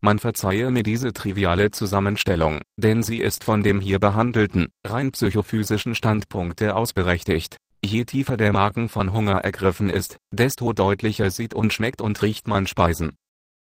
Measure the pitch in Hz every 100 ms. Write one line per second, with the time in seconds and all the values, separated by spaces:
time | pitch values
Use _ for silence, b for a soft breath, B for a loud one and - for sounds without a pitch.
0 | 104 104 120 107 101 98 123 123 104 113
1 | 127 107 104 98 92 87 104 - 104 98
2 | 98 104 - 87 80 76 - - 107 113
3 | 110 117 - - - 107 101 101 98 95
4 | 101 101 117 117 104 - 82 - - 113
5 | 139 - 110 107 98 110 104 107 - 113
6 | 113 107 - 104 85 82 107 98 120 -
7 | 90 87 - 82 - - _ _ 98 110
8 | 120 135 135 127 107 98 101 110 117 -
9 | 95 107 104 95 98 - 95 90 101 90
10 | - - _ 101 123 - 120 107 98 101
11 | 110 107 101 - 113 - 110 - 110 -
12 | 110 101 104 107 - 101 95 - 85 82
13 | 82 - _ _ _ _